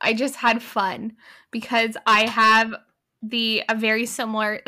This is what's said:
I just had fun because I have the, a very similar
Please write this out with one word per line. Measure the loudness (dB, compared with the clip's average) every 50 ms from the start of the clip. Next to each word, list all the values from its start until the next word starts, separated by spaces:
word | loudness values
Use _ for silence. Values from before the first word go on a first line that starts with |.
I | -2 -2 0
just | 0 -2 -4 -4
had | -2 0 0 0 0
fun | -2 -6 -4 -2 -2 -2 -2 -4 -8 -10 -10 _ _ -20 -20 -20 _ _
because | -10 -10 -6 -2 0 0 0 0 -2 -2 2
I | 2 4 4 4 2
have | 2 4 6 6 6 6 4 2 -2 -10 _ _ _ _ _ _ _ _
the, | -12 -6 -4 -2 0 0 0 -2 -2 -2
a | -2
very | -2 0 0 0 0 0
similar | -2 -4 -6 -6 -4 -2 -2 -2 -2 -2 -4 -8